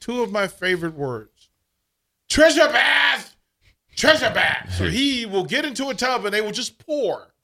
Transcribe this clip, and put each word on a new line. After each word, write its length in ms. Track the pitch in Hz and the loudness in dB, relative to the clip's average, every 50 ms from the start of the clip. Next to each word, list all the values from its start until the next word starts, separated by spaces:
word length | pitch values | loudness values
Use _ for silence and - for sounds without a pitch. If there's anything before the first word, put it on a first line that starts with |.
two 220 | - 233 247 247 | -8 -6 -2 -2
of 100 | 233 196 | -2 -2
my 140 | 202 208 196 | 0 -2 -2
favorite 480 | 180 - - 180 185 185 170 170 165 160 | -2 -4 -4 -2 -2 -2 0 -2 -6 -6
words. 560 | 147 143 131 123 107 - - _ _ _ _ _ _ _ _ _ _ _ _ _ _ _ _ _ _ _ - | -6 -6 -6 -6 -8 -10 -14 _ _ _ _ _ _ _ _ _ _ _ _ _ _ _ _ _ _ _ -2
"Treasure 380 | - 285 311 330 285 311 311 302 | 4 6 6 6 6 4 4 4
bath! 680 | - 240 - - 269 269 277 285 269 233 - - _ _ _ _ _ _ _ _ _ _ _ _ - | 4 2 2 4 4 2 2 2 0 -2 -6 -12 _ _ _ _ _ _ _ _ _ _ _ _ -6
Treasure 360 | - - 285 311 - 254 233 | 2 4 4 4 4 2 0
bath!" 440 | 185 185 175 156 139 127 107 95 92 90 | 0 0 0 0 -2 -4 -6 -8 -4 -2
So 100 | 95 165 | -2 0
he 380 | 156 247 277 285 262 240 233 | 0 0 0 0 0 -2 -4
will 180 | 208 190 196 180 | -2 -2 -2 -2
get 220 | 143 196 277 302 | 0 -2 -2 -2
into 240 | 294 233 254 269 277 | -2 -4 -4 -4 -4
a 40 | 262 | -4
tub, 300 | - 247 254 254 233 196 | -2 -2 0 0 0 -2
and 80 | 208 | -2
they 80 | 202 214 | -2 -2
will 120 | 214 202 | -2 -2
just 260 | 208 233 240 - - _ | -6 -6 -8 -10 -12 _
pour 560 | - - 302 294 247 180 143 - - _ _ - | -8 -4 -2 -2 0 -2 -2 -4 -8 _ _ -8